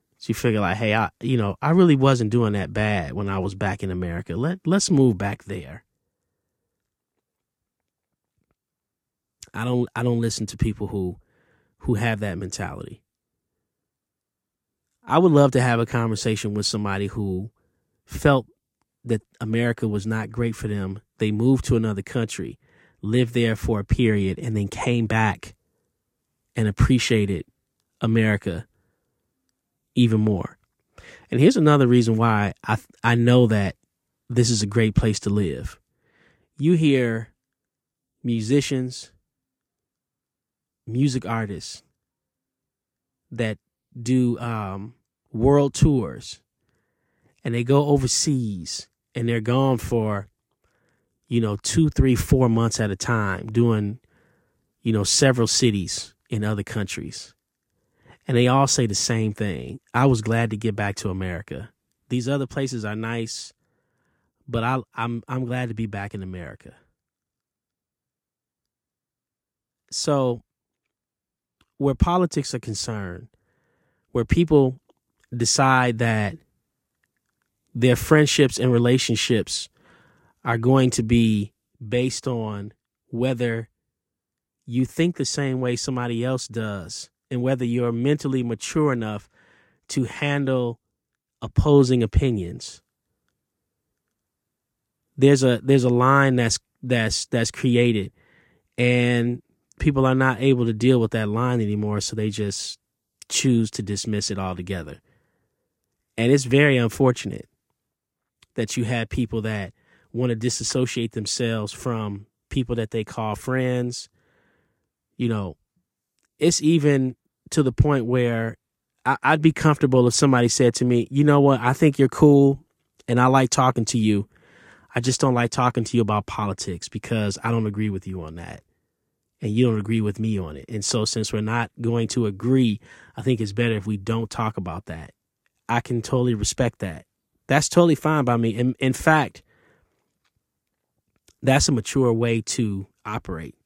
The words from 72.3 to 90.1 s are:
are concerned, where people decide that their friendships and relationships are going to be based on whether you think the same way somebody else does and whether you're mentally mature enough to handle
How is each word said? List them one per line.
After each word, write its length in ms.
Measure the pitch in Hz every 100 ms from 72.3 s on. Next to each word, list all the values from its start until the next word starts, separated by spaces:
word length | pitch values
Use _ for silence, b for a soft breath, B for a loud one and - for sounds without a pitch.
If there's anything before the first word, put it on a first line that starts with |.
| - 135
are 60 | 120
concerned, 680 | 117 107 - 107 95 90 117 _ _ _ _ _ _ _ _
where 140 | 123 110
people 540 | - 170 151 135 127 _ _ _ _ _ 123
decide 640 | 117 - 135 131 123 113
that 380 | 117 110 104 82 _ _ _ _ _ _ _ _ _ _ _ _ _
their 240 | - 123 120
friendships 600 | - 151 147 - 135 -
and 140 | 123
relationships 960 | 120 120 131 - 113 - 113 - - - b b b b b b b -
are 120 | 117
going 320 | 120 135 127
to 140 | -
be 480 | 110 120 113 107 104 _ _ - 110
based 400 | 123 127 - 135
on 460 | 120 110 101 104 - _ _ _
whether 600 | 117 127 120 123 117 113 _ _ _ _ _ _ _ _ _ -
you 200 | 120 127
think 320 | - 170 -
the 80 | 135
same 340 | - 139 127
way 160 | 127 120
somebody 480 | - 127 120 117
else 240 | 123 131 -
does 640 | 113 110 101 82 - - _ -
and 120 | 127
whether 240 | 127 131 123
you're 260 | 120 120
mentally 500 | 117 131 147 143 131
mature 520 | 120 113 - 160 151
enough 360 | 123 110 101 - b b b b b -
to 160 | -
handle 720 | 120